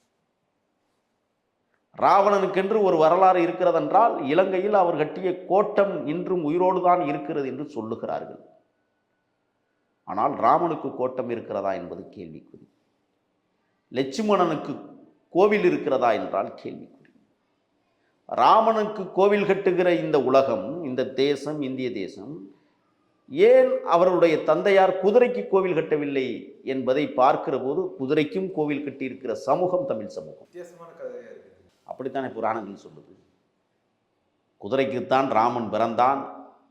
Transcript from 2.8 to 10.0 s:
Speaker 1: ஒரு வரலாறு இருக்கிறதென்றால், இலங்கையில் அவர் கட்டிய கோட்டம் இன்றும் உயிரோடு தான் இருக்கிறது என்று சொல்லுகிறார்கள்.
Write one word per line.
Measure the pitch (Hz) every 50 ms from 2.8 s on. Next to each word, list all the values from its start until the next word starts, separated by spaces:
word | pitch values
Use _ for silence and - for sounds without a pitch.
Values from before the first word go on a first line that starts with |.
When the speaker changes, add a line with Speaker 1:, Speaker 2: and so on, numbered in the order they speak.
Speaker 1:
ஒரு | 202 185 175
வரலாறு | 160 156 156 170 180 190 185 185 180 170
இருக்கிறதென்றால், | 165 170 - 180 175 165 165 147 147 165 190 226 240 - - 147
இலங்கையில் | 131 151 180 190 190 185 185 190 214 214
அவர் | 196 180 170 156
கட்டிய | 147 151 147 - 185 185 180 180 - -
கோட்டம் | - 175 202 208 208 - 196 196 202 185 160 123
இன்றும் | 139 156 175 175 - 185 180 160
உயிரோடு | 143 160 175 180 185 185 180 175
தான் | 180 180 175 156
இருக்கிறது | 147 151 151 - - 160 147 139 131
என்று | 123 131 147
சொல்லுகிறார்கள். | - - 117 110 110 113 - - - 78 71 - - - - - _ _ _ _ _ _ _ _ _ _ _ _ _ _ _ _ _ _ _ _ _ _ _ _ _ _ _ _ _ _ _